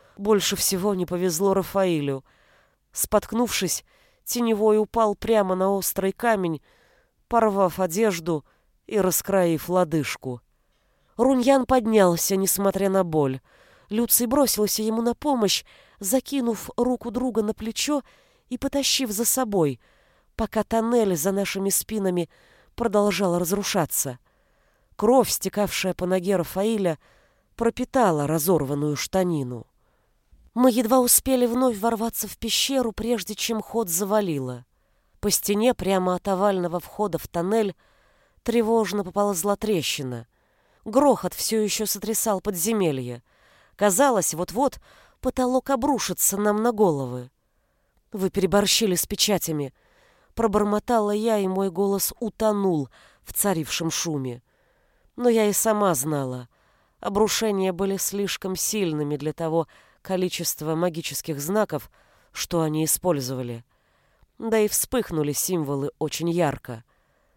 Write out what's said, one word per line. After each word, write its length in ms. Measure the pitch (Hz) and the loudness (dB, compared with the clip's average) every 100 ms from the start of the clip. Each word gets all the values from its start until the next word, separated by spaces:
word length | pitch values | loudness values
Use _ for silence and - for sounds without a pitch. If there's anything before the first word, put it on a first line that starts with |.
| _ - | _ -6
Больше 380 | 202 208 - 202 | 2 2 2 -2
всего 400 | - 190 208 190 | -2 0 0 -2
не 100 | 175 | -2
повезло 480 | 175 185 156 196 | -2 -2 0 2
Рафаилю. 720 | 190 180 196 190 160 143 135 - _ _ _ _ _ _ | 2 0 0 0 0 -2 -6 -10 _ _ _ _ _ _
Споткнувшись, 920 | - - 208 - 226 240 - 180 - - _ _ _ | -8 0 0 0 -2 -2 -2 -2 -4 -10 _ _ _
Теневой 540 | - 240 233 208 214 214 | -6 -2 0 2 4 4
упал 380 | 208 233 214 202 | 2 0 0 0
прямо 400 | - 220 190 185 | 2 2 2 2
на 160 | 190 | 2
острый 400 | 196 - - 196 | 0 -2 -2 -2
камень, 500 | - 233 208 175 151 - _ _ _ _ _ - | 0 0 0 0 -4 -10 _ _ _ _ _ -2
порвав 520 | 233 220 196 185 185 | 2 4 4 2 0
одежду 640 | 180 180 220 170 165 156 - _ _ _ - | -2 2 0 0 -2 -4 -6 _ _ _ -4
и 120 | 214 | 0
раскроив 720 | 185 - - 196 175 156 - | 2 0 0 2 2 0 0
лодыжку. 720 | 180 165 156 135 - 131 123 - _ _ _ _ _ _ - | 0 2 0 -2 -6 -10 -12 -14 _ _ _ _ _ _ 0
Руньян 500 | 262 262 240 269 247 | 2 4 4 4 4
поднялся, 720 | 254 220 220 180 170 - 190 | 2 4 6 6 4 0 0
несмотря 540 | 190 - 196 190 196 | 0 0 0 0 2
на 140 | 190 | 2
боль. 360 | 175 156 135 131 - _ _ _ - | 2 2 0 -2 -10 _ _ _ -6
Люций 360 | 214 233 - 233 | -2 0 0 2
бросился 560 | 285 247 208 208 - | 2 2 2 0 0
ему 200 | 220 220 | -2 0
на 120 | 233 | 0
помощь, 500 | 233 294 254 196 - - - _ - | -2 0 2 2 0 -6 -20 _ -10
закинув 720 | 190 254 - 277 233 214 - - | -2 0 0 -2 -2 -4 -6 -2
руку 340 | 247 247 233 | 0 -2 -4
друга 300 | 226 254 220 | -4 -2 -2
на 120 | 208 | -2
плечо 480 | - 220 - - 294 - _ _ _ _ | -4 -8 -6 -2 -2 -4 _ _ _ _
и 80 | 247 | -6
потащив 540 | 269 285 262 - 247 | -4 -2 0 0 -2
за 140 | 202 233 | -2 0
собой, 540 | 262 233 202 147 123 _ _ _ _ _ - | 0 0 2 0 -2 _ _ _ _ _ -6
пока 280 | 226 220 | -4 -2
тоннель 520 | - 226 226 240 208 170 | 0 0 2 2 2 2
за 160 | 180 | 0
нашими 380 | 196 190 196 196 | 0 -2 -2 -2
спинами 600 | - - 220 190 175 165 _ _ _ _ - | -2 -2 -2 0 0 -4 _ _ _ _ -4
продолжал 600 | 233 208 208 175 190 175 | 0 2 2 2 0 0
разрушаться. 800 | 170 202 196 196 151 - 143 120 _ _ _ _ _ _ _ - | 0 -2 0 -2 0 -2 -4 -8 _ _ _ _ _ _ _ 0
Кровь, 340 | 214 262 214 | 4 6 4
стекавшая 640 | - 190 208 202 - 190 | 0 -4 -2 -2 -2 -4
по 120 | - 180 | -2 -2
ноге 300 | 185 175 190 | 0 2 0
Рафаиля, 640 | 160 190 214 220 180 151 _ _ _ _ _ - | 0 -2 0 0 0 -4 _ _ _ _ _ -2
пропитала 720 | 226 - 247 262 208 151 147 | -2 0 0 2 4 2 0
разорванную 680 | 160 160 165 135 143 151 143 | 0 2 2 2 -2 -2 -2
штанину. 720 | - 190 180 156 123 120 - _ _ _ _ _ _ _ _ | -2 0 0 -2 -4 -8 -14 _ _ _ _ _ _ _ _
Мы 180 | 233 254 | 4 4
едва 280 | 226 220 262 | 4 4 4
успели 460 | 247 - 269 254 240 | 4 2 2 2 2
вновь 320 | 247 254 208 | 2 0 0
ворваться 500 | 226 220 226 - 208 | -2 -2 -4 -6 -10
в 100 | - | -8
пещеру, 540 | 233 - - 269 233 | -4 -2 0 0 -2
прежде 420 | 202 226 233 185 208 | -2 -2 -2 -4 -6
чем 260 | - 220 | -4 -4
ход 280 | - 226 190 | -4 -4 -2
завалило. 760 | 165 196 214 190 143 127 123 - _ _ _ _ _ | -2 0 0 0 -2 -6 -10 -16 _ _ _ _ _
По 100 | 208 | -2
стене 420 | - - 208 247 | 0 0 2 2
прямо 420 | 240 185 190 185 180 | 2 0 0 0 -2
от 120 | 202 | -2
овального 520 | 185 202 190 175 175 | 2 2 2 -2 -4
входа 380 | - - 208 160 | -8 -4 -2 -4
в 100 | - | -4
тоннель 480 | 175 175 226 202 - _ _ _ _ _ _ | -4 0 0 0 -4 _ _ _ _ _ _
тревожно 600 | - 233 220 226 196 202 | 0 2 2 2 0 -2
поползла 520 | 180 202 202 185 208 202 | -2 0 0 0 -2 -2
трещина. 720 | 214 180 - - 131 117 - _ _ _ _ _ 220 | 0 0 -2 -4 -6 -10 -12 _ _ _ _ _ -2
Грохот 480 | 240 285 220 180 | 2 4 4 -2
всё 280 | - - 220 | -6 -2 0
ещё 240 | 208 - 208 | 0 -2 -4
сотрясал 560 | 196 208 214 226 190 | -6 -4 -2 -2 -2
подземелье. 800 | 214 180 185 220 170 135 123 120 - _ _ _ _ - | -2 -2 -2 2 0 0 -6 -12 -18 _ _ _ _ 0
Казалось, 580 | 208 185 285 220 - | 2 4 4 2 0
вот-вот 460 | 160 180 196 277 - - - _ _ 262 | -4 -4 0 -2 -2 -14 -20 _ _ -4
потолок 460 | - 247 254 - | -2 0 0 0
обрушится 640 | 269 285 247 - 175 - 196 | 0 0 0 -2 -2 -2 0
нам 240 | 208 208 | 0 2
на 100 | 233 | 0
головы. 600 | 214 196 143 127 123 123 _ _ _ _ _ _ _ _ | 2 2 2 -4 -8 -12 _ _ _ _ _ _ _ _
«Вы 180 | 202 190 | -4 -2
переборщили 640 | 196 185 202 202 - 214 | 0 2 4 4 2 2
с 140 | 175 - | 0 -2
печатями», 640 | 202 - 185 - 156 135 - _ _ _ _ _ - | 0 0 0 -2 -4 -6 -10 _ _ _ _ _ -2
пробормотала 720 | 226 208 202 208 - 233 208 | 0 2 0 0 0 0 0
я, 300 | 208 226 214 | 0 0 0
и 80 | 190 | 0
мой 240 | 185 196 | -2 -2
голос 420 | 170 196 196 - - | 0 0 0 -4 -6
утонул 680 | 220 - 220 208 190 160 131 - - _ | -8 -2 0 2 2 0 -2 -10 -20 _
в 100 | - | -10
царившем 560 | - 202 165 143 - 165 | -2 0 0 -2 -4 -4
шуме. 540 | - 175 147 131 120 _ _ _ _ _ _ _ - | -4 -4 -4 -6 -10 _ _ _ _ _ _ _ 0
Но 120 | 240 | 2
я 200 | 226 208 | 4 2
и 60 | |
сама 420 | 185 226 208 196 156 | 2 0 2 2 0
знала, 520 | 156 147 131 127 123 _ _ _ _ _ | -2 -2 -4 -8 -12 _ _ _ _ _
обрушения 760 | 202 202 214 - 226 196 190 | -4 0 0 0 0 0 -2
были 240 | 170 196 196 | -2 -2 -2
слишком 580 | - 202 196 - 190 185 | -4 -4 -4 -6 -6 -6
сильными 640 | - 214 175 151 147 147 | -4 -2 -2 -2 -4 -4
для 160 | 151 | -6
того 340 | - 160 165 156 _ _ _ | -6 -2 -2 -2 _ _ _
количества 720 | - 185 185 - 160 - 156 160 | -6 -2 -2 -4 -6 -6 -4 -2
магических 640 | 180 160 - 139 - 143 | -2 -2 -8 -8 -8 -6
знаков, 480 | 147 214 202 151 - _ _ _ _ | -2 -2 -2 -4 -10 _ _ _ _
что 300 | - - 175 | -10 -4 0
они 240 | 156 156 156 | 0 0 0
использовали. 800 | - 185 143 127 127 123 117 - _ _ _ _ _ _ - | 0 0 -2 -4 -6 -8 -10 -16 _ _ _ _ _ _ -10
Да 220 | 220 220 | -2 2
и 80 | 208 | 2
вспыхнули 640 | - - 254 - 160 147 | 0 -2 -2 -2 -2 -2
символы 580 | 139 - 180 139 139 143 - | -2 -2 -2 -2 -4 -6 -6
очень 320 | 156 - 170 | -6 -4 -2
ярко, 540 | 170 151 120 - 113 - _ _ _ _ | 0 0 -2 -10 -14 -16 _ _ _ _